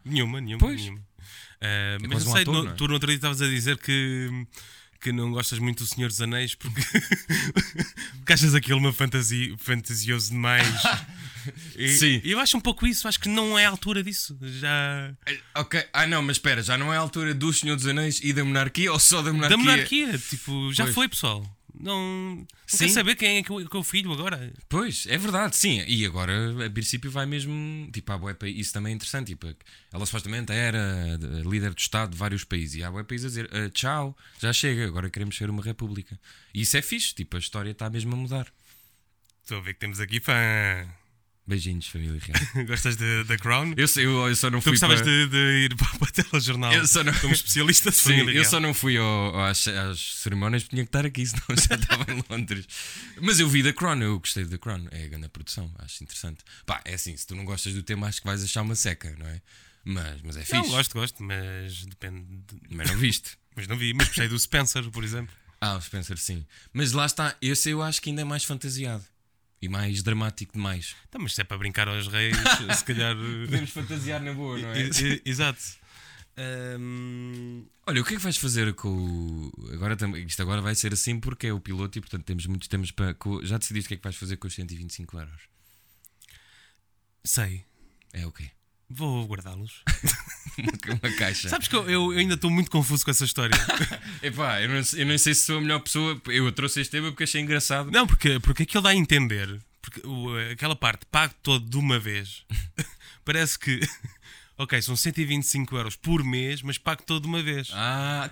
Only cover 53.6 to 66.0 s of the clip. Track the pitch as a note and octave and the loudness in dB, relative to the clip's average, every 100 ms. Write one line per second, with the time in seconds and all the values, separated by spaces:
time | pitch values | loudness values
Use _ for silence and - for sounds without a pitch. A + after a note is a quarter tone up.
53.6 | C3+ - F3 C#3 G#2+ G2 - G2 E2+ F2+ | 4 2 0 2 0 0 -2 -4 -4 -6
54.6 | A#2 F#2+ E2+ D#2+ D#2 D#2 D#2 - - - | -8 -8 -8 -10 -10 -10 -12 -12 -10 -8
55.6 | E2 E2 C#2 - - - E2+ D#2 - - | -10 -12 -14 -14 -14 -10 -10 -12 -16 -14
56.6 | - - - F2+ F2+ D#2+ - F#2+ F#2+ F#2+ | -8 -8 -8 -8 -8 -10 -10 -10 -8 -6
57.6 | G2+ G2 F2+ G#2 G#2 - G2 G2+ G2 A2 | -6 -6 -6 -4 -4 -6 -4 -4 -2 -2
58.6 | G#2+ A2+ G2+ E2+ D#2+ D2+ D#2+ E2 - - | -2 0 -2 -4 -8 -12 -10 -12 -14 -20
59.6 | - _ - F#2 D#2 D2 D#2+ D2+ D#2+ B2 | -20 _ -8 -6 -6 -10 -12 -10 -2 0
60.6 | - B2+ C3 A#2 A#2+ - G2+ F#2+ F#2+ F#2 | 2 0 -2 -4 -6 -6 -8 -6 -8 -10
61.6 | F#2 F2+ F#2+ F#2+ F#2 F#2 F2+ F#2+ - - | -10 -12 -14 -14 -14 -12 -14 -18 -18 -20
62.6 | - E2+ D#2+ G2+ B2 - - - _ - | -12 -4 0 2 2 2 -4 -16 _ -10
63.6 | G2 A#2+ A#2+ B2+ - - A2+ A#2 - D3 | -6 -4 0 2 2 2 0 0 0 0
64.6 | C3 C3 A#2 A2+ A2 A#2 A#2+ - - - | 0 -2 -4 -6 -6 -6 -8 -14 -20 -6
65.6 | G#2 F#2+ - G2 | -4 -4 -6 -8